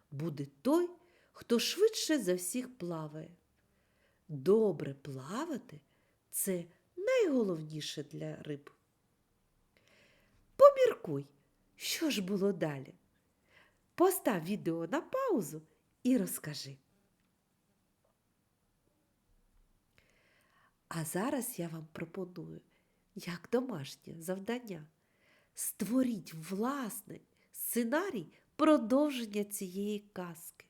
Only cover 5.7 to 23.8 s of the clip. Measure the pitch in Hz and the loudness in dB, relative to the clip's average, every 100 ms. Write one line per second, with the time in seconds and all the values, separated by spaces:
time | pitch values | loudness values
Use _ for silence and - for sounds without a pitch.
5.7 | 151 - _ _ _ _ - - 180 170 | -20 -20 _ _ _ _ -4 -2 -4 -6
6.7 | _ _ - 415 523 381 262 202 165 156 | _ _ -4 2 4 4 4 2 -2 -6
7.7 | 156 - - 143 151 156 147 151 143 - | -8 -8 -8 -10 -10 -8 -8 -8 -10 -12
8.7 | - _ _ _ _ _ _ _ _ _ | -20 _ _ _ _ _ _ _ _ _
9.7 | _ _ _ _ _ _ _ _ - 554 | _ _ _ _ _ _ _ _ 10 12
10.7 | 539 494 - - 139 139 _ _ _ _ | 12 6 2 -4 -6 -6 _ _ _ _
11.7 | - - - 320 208 180 202 196 180 160 | -10 -6 -2 0 0 -2 0 0 0 -2
12.7 | 139 143 - _ _ _ _ _ _ _ | -4 -10 -18 _ _ _ _ _ _ _
13.7 | _ _ - 370 370 294 185 160 202 156 | _ _ 4 4 4 0 0 0 -2 -2
14.7 | 165 170 277 - 523 539 311 151 156 - | -2 -2 -4 -2 -2 0 0 0 -8 -16
15.7 | _ _ _ 247 254 185 - 151 147 135 | _ _ _ 0 2 0 -4 -8 -10 -12
16.7 | 139 _ _ _ _ _ _ _ _ _ | -14 _ _ _ _ _ _ _ _ _
17.7 | _ _ _ _ _ _ _ _ _ _ | _ _ _ _ _ _ _ _ _ _
18.7 | _ _ _ _ _ _ _ _ _ _ | _ _ _ _ _ _ _ _ _ _
19.7 | _ _ _ _ _ _ _ _ _ _ | _ _ _ _ _ _ _ _ _ _
20.7 | _ _ 165 156 180 233 294 233 - 170 | _ _ -6 -4 -2 -2 -2 -4 -6 -6
21.7 | 160 156 - 165 196 180 175 160 160 - | -8 -12 -10 -10 -8 -10 -10 -14 -16 -20
22.7 | _ _ _ _ - 175 175 - 240 262 | _ _ _ _ -12 -10 -10 -4 -2 -2
23.7 | 175 | -6